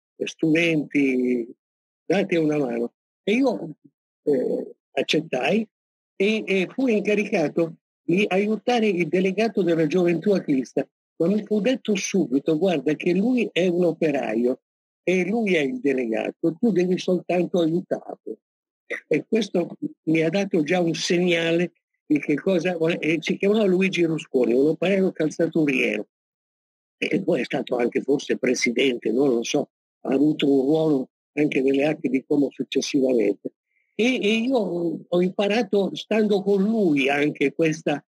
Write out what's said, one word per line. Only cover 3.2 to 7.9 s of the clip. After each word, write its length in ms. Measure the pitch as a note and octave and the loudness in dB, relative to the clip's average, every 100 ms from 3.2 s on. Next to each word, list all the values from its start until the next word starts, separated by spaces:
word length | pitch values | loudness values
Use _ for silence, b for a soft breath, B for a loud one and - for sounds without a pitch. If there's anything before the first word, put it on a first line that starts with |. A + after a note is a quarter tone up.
E 120 | - | -2
io, 420 | A#3 C4+ G3+ D#3+ - - _ _ _ | 0 0 -2 -8 -14 -20 _ _ _
eh, 500 | - C3+ - B2+ - - _ | -2 0 0 -4 -6 -14 _
accettai 720 | C3+ - D#3 D#3+ B2+ C3+ G#3 A3 _ _ _ _ - | -6 -2 -2 -2 -4 0 0 -2 _ _ _ _ -4
e, 260 | G3 A3 E3 | -2 -2 -2
e 220 | F#3+ F3+ | -2 -2
fui 240 | - C4 G#3+ | -2 0 0
incaricato 800 | G3+ G#3 G#3 G3 D3 - E3 - _ | 0 0 0 -2 -2 -2 -4 -6 _